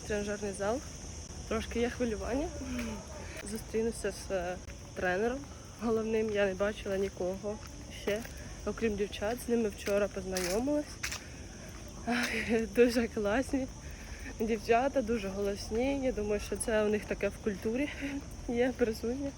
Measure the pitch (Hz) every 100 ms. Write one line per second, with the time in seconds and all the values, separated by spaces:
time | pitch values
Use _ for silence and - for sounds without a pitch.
0 | - 208 208 202 202 190 196 240 - -
1 | - - - - - 220 208 233 233 -
2 | 247 202 190 262 339 302 262 247 233 208
3 | 208 - - - 208 220 - 220 226 220
4 | 202 190 - 190 175 180 - - - -
5 | 185 180 233 269 285 - - - 226 220
6 | 220 220 220 202 202 185 202 214 202 196
7 | 196 - 180 196 202 208 - - - -
8 | - 208 240 - - - - 208 226 202
9 | 202 - 202 240 - 233 214 202 208 202
10 | 196 196 185 185 175 196 269 294 294 -
11 | - - - - - - - - - -
12 | - 240 240 220 202 226 220 196 247 240
13 | 233 233 202 226 262 269 269 - - -
14 | - - 269 - 220 220 208 233 277 277
15 | 214 233 196 196 202 202 - 220 262 277
16 | 262 208 208 208 - 202 - 214 214 208
17 | - 202 196 - 220 190 220 240 294 -
18 | 277 277 - - - 233 254 240 233 226
19 | 226 262 277